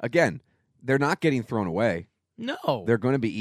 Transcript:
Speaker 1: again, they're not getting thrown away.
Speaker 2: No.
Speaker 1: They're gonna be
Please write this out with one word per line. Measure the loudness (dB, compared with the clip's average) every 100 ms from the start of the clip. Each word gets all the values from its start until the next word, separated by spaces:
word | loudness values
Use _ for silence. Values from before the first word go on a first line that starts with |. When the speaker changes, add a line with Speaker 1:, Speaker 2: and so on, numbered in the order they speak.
Speaker 1:
again, | -2 2 2 0 -12 _ _ _
they're | 0 0
not | 2 0
getting | 0 0
thrown | 0 -2 -2
away. | 0 0 0 -6 _ _ -12
Speaker 2:
No. | -8 -4 -2 -2 2
Speaker 1:
They're | 2
gonna | 2 0
be | -2 -2